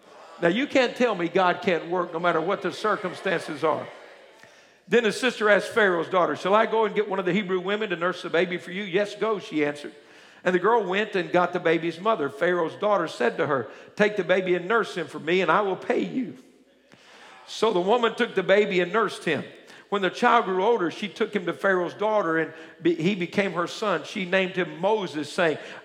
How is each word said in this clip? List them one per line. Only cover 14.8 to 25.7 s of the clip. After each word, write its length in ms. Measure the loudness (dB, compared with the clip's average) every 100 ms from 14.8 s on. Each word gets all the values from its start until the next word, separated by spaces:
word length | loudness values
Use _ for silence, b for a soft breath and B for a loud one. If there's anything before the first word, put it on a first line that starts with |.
| -2 -4
him 120 | -8
for 100 | -6
me, 240 | 0 2
and 80 | 4
I 120 | 2
will 140 | 2 -2
pay 240 | -2 -2
you." 360 | -2 -4 -6 -8 -20 _ _ _ _ B B B B B B
So 240 | -2 0
the 80 | 2
woman 360 | 2 2 2 0
took 200 | -2 0
the 80 |
baby 360 | 4 4 4 2
and 120 | 0
nursed 320 | 0 0 -2
him. 200 | -2 -2 -4 -16 -20 B B
When 120 | -2
the 80 | -2
child 360 | 2 4 4 4
grew 180 | 0
older, 280 | 2 2 0
she 160 | -4 -8
took 280 | -4 -2 -2
him 100 | -4
to 80 |
Pharaoh's 400 | 0 2 2 0
daughter, 440 | -2 0 2 2 0
and 160 | -2 -6 B B
be-, 140 | 0 2
he 200 | 2 0
became 380 | -2 -2 -2
her 140 | -2 -4
son. 360 | -4 -2 -2
She 220 | -4 -8 0
named 300 | 0 0 -2
him 240 | -4 -2
Moses, 520 | 0 0 -2 -6 -6
saying, 260 | 0 0 0 B